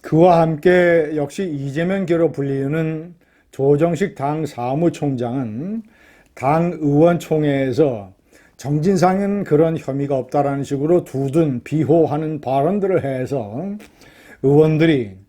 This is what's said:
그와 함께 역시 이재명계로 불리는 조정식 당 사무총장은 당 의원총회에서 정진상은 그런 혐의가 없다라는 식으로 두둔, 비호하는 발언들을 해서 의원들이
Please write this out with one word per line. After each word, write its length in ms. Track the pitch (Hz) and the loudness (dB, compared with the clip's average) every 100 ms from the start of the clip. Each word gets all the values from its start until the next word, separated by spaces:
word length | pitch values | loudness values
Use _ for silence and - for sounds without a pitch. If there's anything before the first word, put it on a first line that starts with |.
그와 380 | - 156 180 165 | 0 4 6 6
함께 720 | 160 156 180 180 175 165 151 151 | 2 2 2 4 4 2 0 -4
역시 340 | 143 - 190 | -6 -6 -6
이재명계로 840 | 143 139 135 175 196 175 170 160 | -6 -6 -4 -4 -4 -2 0 0
불리는 800 | 147 139 135 139 156 160 160 170 175 _ _ _ | -2 -4 -2 -2 -2 -4 -6 -12 -20 _ _ _
조정식 640 | - 139 143 170 165 - - | -2 2 4 2 0 -4 -4
당 300 | 139 156 151 | -4 -4 -6
사무총장은 1400 | - 123 139 170 - 147 131 120 131 117 110 175 226 - _ _ _ _ | -6 -4 0 0 0 -4 -4 -4 -4 -6 -8 -8 -10 -12 _ _ _ _
당 440 | - 127 160 170 165 | -6 0 0 0 -2
의원총회에서 1300 | 151 143 170 175 - 156 151 139 135 117 151 113 95 _ _ _ _ _ | 0 4 4 2 -2 -2 0 0 -2 2 0 0 -10 _ _ _ _ _
정진상은 880 | 135 151 160 190 175 190 202 202 185 | -4 -2 0 2 2 2 -2 -4 0
그런 320 | 147 165 165 | 2 2 0
혐의가 400 | - 139 139 139 | -6 -6 -2 -4
없다라는 480 | 123 - 139 139 131 | -2 -2 -2 -2 -4
식으로 400 | 143 151 175 170 | -4 2 0 0
두둔, 560 | 131 139 143 160 120 | -4 -2 0 0 -2
비호하는 760 | - 151 143 165 151 147 156 151 | -4 -2 2 4 4 0 -4 -6
발언들을 640 | 139 135 147 202 190 180 139 | -2 0 0 0 0 0 -2
해서 580 | 131 120 135 104 113 190 208 - _ - _ - - | -4 -4 -6 -6 -8 -10 -12 -16 _ -20 _ -20 -4
의원들이 760 | 135 143 156 156 165 143 107 95 | 2 6 4 4 2 2 -2 -12